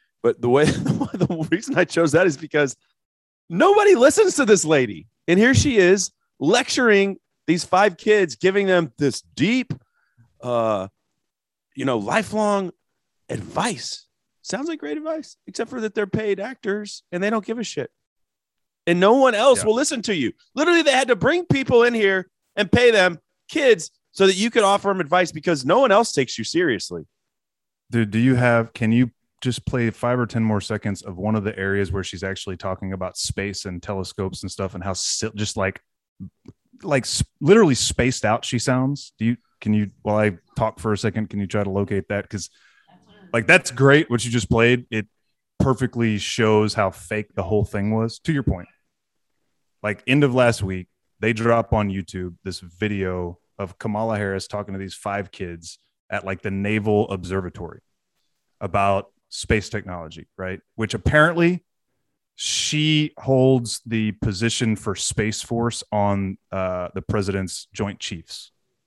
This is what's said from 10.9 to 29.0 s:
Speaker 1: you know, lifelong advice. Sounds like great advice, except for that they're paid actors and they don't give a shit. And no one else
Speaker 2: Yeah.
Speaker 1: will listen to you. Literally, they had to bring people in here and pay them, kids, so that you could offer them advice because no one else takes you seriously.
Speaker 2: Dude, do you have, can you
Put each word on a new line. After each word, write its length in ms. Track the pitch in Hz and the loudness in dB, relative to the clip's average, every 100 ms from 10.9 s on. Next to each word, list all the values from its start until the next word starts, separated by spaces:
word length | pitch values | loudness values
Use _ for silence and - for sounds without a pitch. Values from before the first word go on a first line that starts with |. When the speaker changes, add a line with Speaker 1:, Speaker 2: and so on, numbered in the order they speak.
| - _ _ _ _ _ _ _ 135 | -14 _ _ _ _ _ _ _ -6
Speaker 1:
you 80 | |
know, 140 | 131 117 | -2 -2
lifelong 720 | 113 220 - 214 208 196 185 - _ _ _ _ - | -2 -2 -2 -2 0 -2 -4 -10 _ _ _ _ -12
advice. 800 | - 98 143 226 151 - - _ _ _ _ | -10 -6 -4 -4 -6 -10 -14 _ _ _ _
Sounds 260 | - - 320 | -10 -8 -6
like 100 | 311 | -8
great 160 | - 302 | -8 -8
advice, 400 | 311 311 - - - | -6 -8 -10 -20 -14
except 240 | - 226 | -10 -8
for 100 | 247 | -6
that 120 | 220 | -6
they're 120 | 214 202 | -4 -4
paid 340 | 220 214 196 | -4 -2 -4
actors 600 | 214 254 202 208 208 - _ | -6 -8 -6 -6 -8 -16 _
and 100 | 180 | -4
they 80 | 202 | -2
don't 140 | 220 | -2
give 140 | - 233 | -4 -8
a 60 | |
shit. 260 | 208 147 - _ _ _ _ _ _ _ _ _ - | -6 -8 -10 _ _ _ _ _ _ _ _ _ -2
And 120 | 175 | 4
no 160 | 196 | 4
one 200 | 262 262 | 6 4
else 260 | 214 269 247 | 4 4 4
Speaker 2:
Yeah. 60 | 220 | 2
Speaker 1:
will 80 | |
listen 260 | 226 302 262 | 0 0 -2
to 120 | 208 | -2
you. 180 | 180 135 - _ | -2 -2 -4 _
Literally, 280 | 254 330 339 | 0 2 4
they 100 | 302 | 4
had 160 | 262 254 | 2 2
to 80 | 214 | 2
bring 280 | 240 349 | 2 0
people 400 | 349 285 262 240 | 0 -2 4 4
in 80 | 240 | 4
here 340 | 233 196 190 180 _ _ - | 4 2 0 -4 _ _ -4
and 140 | 196 | 2
pay 180 | 233 247 | 4 6
them, 280 | 214 180 165 _ _ - | 6 4 0 _ _ -8
kids, 420 | 311 269 170 - _ _ | 2 4 4 0 _ _
so 140 | - 196 | 2 4
that 80 | |
you 160 | 180 226 | 4 2
could 140 | 233 | 2
offer 240 | 196 202 202 | 4 2 0
them 120 | 190 | -2
advice 300 | 143 180 175 | 2 2 2
because 340 | 160 180 147 | -2 -2 0
no 140 | 131 220 | 2 2
one 140 | 262 | 6
else 200 | 202 226 | 4 4
takes 240 | 147 123 - | -2 -2 -6
you 40 | |
seriously. 600 | 110 165 170 101 - 85 73 _ _ _ _ _ _ _ _ | -4 -2 0 -2 -6 -12 -14 _ _ _ _ _ _ _ _
Speaker 2:
Dude, 200 | 117 107 | -2 0
do 80 | 110 | 2
you 160 | 127 | 2
have, 380 | 123 123 117 113 | 4 4 2 0
can 180 | - 110 | -2 0
you 200 | 117 | 2